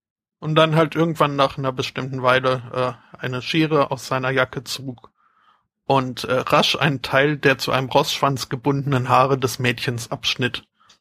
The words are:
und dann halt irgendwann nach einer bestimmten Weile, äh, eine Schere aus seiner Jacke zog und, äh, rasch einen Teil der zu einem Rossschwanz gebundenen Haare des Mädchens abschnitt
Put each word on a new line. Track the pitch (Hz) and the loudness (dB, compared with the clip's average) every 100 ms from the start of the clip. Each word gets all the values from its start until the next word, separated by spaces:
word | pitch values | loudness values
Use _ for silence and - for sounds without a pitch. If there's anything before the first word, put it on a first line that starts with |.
| _ _ _ _ | _ _ _ _
und | 156 | -2
dann | 156 160 156 | 4 4 4
halt | 160 151 | 2 2
irgendwann | 165 156 147 139 | 0 2 0 2
nach | 135 - | 0 0
einer | 135 | -6
bestimmten | 131 127 - 131 131 | -4 -6 -6 -8 -2
Weile, | 123 127 131 127 120 127 127 120 _ | 2 2 2 -2 -4 -4 -4 -4 _
äh, | - | -10
eine | 127 127 | -6 -6
Schere | - 165 156 156 135 | -2 0 2 2 0
aus | 123 - | -2 -4
seiner | 131 127 | -4 -2
Jacke | 131 127 - | 0 0 -2
zog | 113 - 135 120 - _ _ _ _ _ _ _ | -10 -10 -10 -14 -18 _ _ _ _ _ _ _
und, | - 135 127 117 | 0 0 0 -6
äh, | - 127 | -4 -2
rasch | 123 151 - - | 2 2 2 2
einen | 143 135 | 0 0
Teil | - 135 147 147 | 0 2 2 2
der | 143 131 | 2 2
zu | - | 0
einem | 127 131 | -2 0
Rossschwanz | 135 - - 139 135 - | 0 0 0 -2 -2 -6
gebundenen | 131 143 139 135 131 127 | -4 -2 0 0 0 2
Haare | 123 135 135 | 4 4 2
des | 127 - | 0 -2
Mädchens | 123 120 - 120 - | -2 -2 -4 -6 -8
abschnitt | 120 - - 123 - _ _ _ _ | -6 -4 -2 -4 -4 _ _ _ _